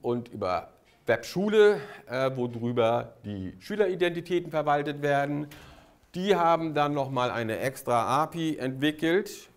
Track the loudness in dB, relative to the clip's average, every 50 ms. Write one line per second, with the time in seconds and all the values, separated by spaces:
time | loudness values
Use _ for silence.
0 | -4 -4 -2 -2 -4 -8 -8 -6 -4 -2 -2 -2 -4 -6 -18 _ _ _ _ _
1 | _ 0 0 0 0 -4 -4 -2 -2 2 6 6 8 8 6 4 -2 -10 -14 -16
2 | -12 -8 -4 -2 -2 -2 0 -2 -4 -4 -4 -4 -4 -2 2 4 4 4 4 2
3 | -2 -4 -12 -16 -12 -10 -8 -8 -8 -8 -10 -12 -10 -8 -2 0 0 0 2 0
4 | 0 0 0 -2 -6 -2 -2 -2 -2 -2 -4 -2 0 2 2 2 0 -2 -4 -2
5 | 0 0 2 2 2 0 -2 -4 -6 -8 -12 -18 -20 -20 -20 -20 -20 _ _ _
6 | _ _ -8 -4 2 2 2 4 4 4 4 2 2 -2 0 0 0 2 2 -2
7 | -2 -2 0 0 0 0 0 -2 -2 -2 -2 -2 -2 -4 -4 -4 -4 0 2 2
8 | 2 2 2 2 2 0 -2 -4 -4 -4 -4 -4 -4 -6 -4 0 0 -2 0 0
9 | 0 2 2 2 0 -2 -10 -16 -18 -20 _